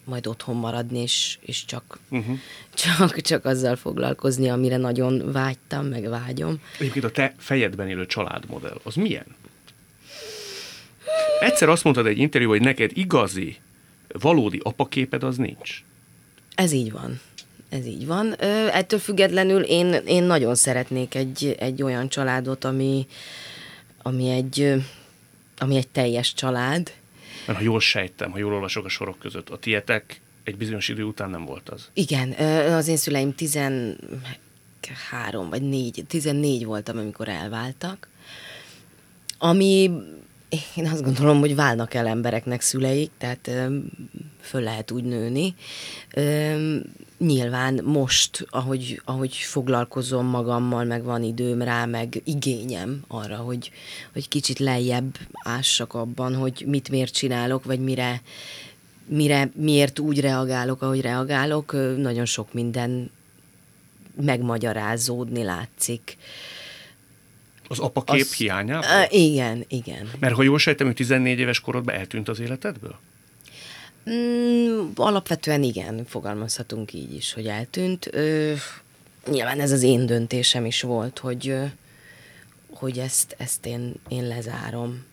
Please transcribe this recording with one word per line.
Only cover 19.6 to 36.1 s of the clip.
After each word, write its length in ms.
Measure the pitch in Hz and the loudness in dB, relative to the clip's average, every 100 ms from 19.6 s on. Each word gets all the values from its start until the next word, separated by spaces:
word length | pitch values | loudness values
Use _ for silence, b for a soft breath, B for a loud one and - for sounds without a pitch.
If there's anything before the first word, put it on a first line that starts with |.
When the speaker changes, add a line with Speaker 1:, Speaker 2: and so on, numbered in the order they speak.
Speaker 1:
én, 320 | 170 170 175 | 6 4 6
én 300 | 165 - 175 | 4 4 4
nagyon 320 | 180 165 120 123 | 6 6 4 4
szeretnék 600 | - 127 127 131 127 135 | 4 2 0 -2 -2 -2
egy, 400 | 135 131 143 - | -4 -2 -2 0
egy 240 | 127 131 | -2 0
olyan 260 | 135 123 131 | 0 0 -2
családot, 540 | 135 135 127 127 131 | 0 0 0 0 -2
ami, 440 | 131 135 135 135 135 B B B B B B B B _ | 0 2 2 2 0 B B B B B B B B _
ami 280 | - 127 127 | -4 0 0
egy, 320 | 127 131 127 | 0 0 2
ö, 140 | 143 135 135 B B B B _ _ - | 4 4 0 B B B B _ _ -4
ami 180 | 135 135 | 0 2
egy 120 | 127 | 0
teljes 460 | - 123 117 120 | 0 0 2 -2
család. 600 | - 131 127 127 156 175 - _ B B B B | -2 -2 0 0 -2 -4 -10 _ B B B B
Speaker 2:
Mert 120 | 101 | 0
ha 40 | 107 | 2
jól 140 | 110 | 2
sejtem, 520 | - - 92 - 92 | 2 2 -2 -4 -8
ha 60 | 92 | -4
jól 160 | 104 | -2
olvasok 320 | 104 95 110 95 | -2 -2 -6 -4
a 40 | |
sorok 300 | - 98 92 | -6 -6 -8
között, 300 | - 92 87 | -12 -12 -12
a 80 | 85 | -10
tietek 640 | - 107 101 110 - - _ _ | 0 0 2 -2 -2 -20 _ _
egy 140 | - 101 | -10 -6
bizonyos 300 | 110 107 - | -6 -4 -4
idő 160 | 110 | -4
után 260 | 107 104 98 | -6 -6 -8
nem 160 | 90 82 | -6 -8
volt 240 | 67 - | -12 -12
az. 200 | - - | -16 -10
Speaker 1:
Igen, 480 | - 165 143 127 - | -2 0 0 -2 0
ö, 300 | 156 156 151 | 2 4 4
az 140 | 165 156 | 4 2
én 100 | 160 | 0
szüleim 380 | - 143 139 135 | 2 0 0 0
tizenhárom 2250 | 160 147 139 131 117 85 - 131 127 127 _ _ _ _ - 123 - 123 113 104 87 | -2 0 0 0 -2 -6 -10 -12 -10 -14 _ _ _ _ -16 -14 -10 -8 -6 -6 -4
vagy 120 | 92 | -4
négy, 420 | 139 135 123 - | -2 -2 -2 -6
tizennégy 580 | 78 | -4